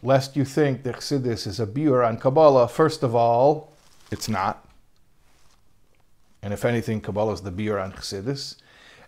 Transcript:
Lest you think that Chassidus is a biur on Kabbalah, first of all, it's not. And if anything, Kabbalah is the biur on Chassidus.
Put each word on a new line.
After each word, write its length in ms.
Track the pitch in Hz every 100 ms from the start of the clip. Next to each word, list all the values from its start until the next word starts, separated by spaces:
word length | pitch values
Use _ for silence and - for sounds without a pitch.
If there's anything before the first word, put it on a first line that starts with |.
Lest 320 | 127 135 135
you 100 | 147
think 380 | 135 156 143 127
that 120 | 123
Chassidus 520 | - - 143 123 107 110
is 120 | 95
a 80 | 104
biur 400 | 127 156 127 117
on 100 | 113
Kabbalah, 500 | 131 147 151 135 117
first 360 | - 160 -
of 100 | 127
all, 600 | 117 117 117 139 151 - _ _ - -
it's 200 | - -
not. 360 | 98 101 - - - _ _ _ _ _ _ - _ _ _ _ _ _ _ _ _
And 120 | 101
if 120 | 101
anything, 360 | 120 117 113 110
Kabbalah 320 | 107 101 110
is 80 | 92
the 100 | 98
biur 320 | 90 107 101
on 80 | 95
Chassidus. 640 | 95 - 98 113 135 - - _ - - -